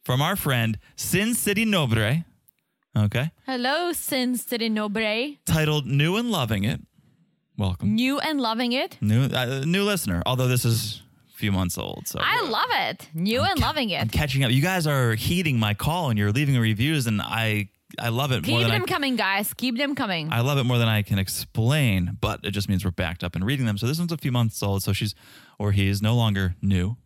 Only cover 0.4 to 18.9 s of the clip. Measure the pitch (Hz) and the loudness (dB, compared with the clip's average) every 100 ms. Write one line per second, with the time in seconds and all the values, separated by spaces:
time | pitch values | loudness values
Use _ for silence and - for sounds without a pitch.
0.4 | 147 123 113 110 - - - 180 220 240 | 0 2 0 -2 -10 -10 0 0 2 0
1.4 | 208 202 226 196 135 113 107 156 165 _ | 0 2 2 2 2 2 2 0 -4 _
2.4 | _ _ _ _ _ 107 104 120 151 _ | _ _ _ _ _ 0 0 0 -4 _
3.4 | - 262 247 302 349 330 - 269 247 247 | -6 -2 0 0 0 -4 -2 0 0 -2
4.4 | - 240 226 214 214 208 220 220 285 285 | -4 -4 -2 -2 -2 -2 0 -2 -4 -6
5.4 | - 160 151 151 123 139 156 202 240 185 | 0 2 2 0 0 2 2 2 0 0
6.4 | 120 107 104 101 - _ _ _ _ _ | 0 0 -2 -4 -10 _ _ _ _ _
7.4 | _ - 98 92 202 220 254 285 311 294 | _ -4 -2 0 0 2 2 0 0 0
8.4 | 233 226 240 247 349 - 104 110 139 131 | -2 -2 -2 -2 -4 -4 0 2 2 0
9.4 | 123 135 151 185 202 202 - 87 - 127 | -2 -2 0 0 0 0 -2 -2 0 2
10.4 | 127 123 120 110 107 - - _ _ - | 2 2 2 0 -2 -10 -16 _ _ -6
11.4 | 104 95 90 - 50 50 - - 302 466 | 0 0 0 -2 -8 -8 -8 -4 -2 0
12.4 | 370 220 466 349 123 175 - 160 190 240 | -2 -2 0 -2 -2 -6 -10 -4 -2 0
13.4 | 339 339 240 302 233 151 110 - 147 135 | 0 0 0 0 -2 -2 -2 0 0 0
14.4 | 127 131 180 185 151 139 120 107 - 175 | 2 2 2 0 2 2 2 0 0 0
15.4 | 160 120 107 104 - 175 151 107 104 117 | 2 2 0 0 -2 0 0 2 2 2
16.4 | 147 127 113 107 139 156 117 104 58 110 | 2 2 2 2 0 0 0 -2 -2 -2
17.4 | 110 107 101 _ _ - 117 117 139 127 | 0 0 -4 _ _ -6 -2 -2 0 0
18.4 | 175 - 113 113 - | 0 2 2 0 0